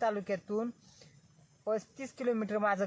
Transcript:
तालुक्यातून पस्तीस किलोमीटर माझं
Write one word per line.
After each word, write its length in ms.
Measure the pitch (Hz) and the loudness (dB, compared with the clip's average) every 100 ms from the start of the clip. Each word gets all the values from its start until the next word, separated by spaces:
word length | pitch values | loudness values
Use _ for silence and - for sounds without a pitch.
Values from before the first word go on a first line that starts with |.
तालुक्यातून 680 | 226 208 190 190 - 208 233 - - - - - - - - _ - | 0 0 -2 -6 -2 -4 -2 -6 -18 -20 -20 -20 -20 -20 -20 _ -2
पस्तीस 460 | 214 - - 269 | -2 -2 -12 -12
किलोमीटर 460 | - 247 226 208 208 | -4 0 0 0 2
माझं 260 | 208 196 | 2 2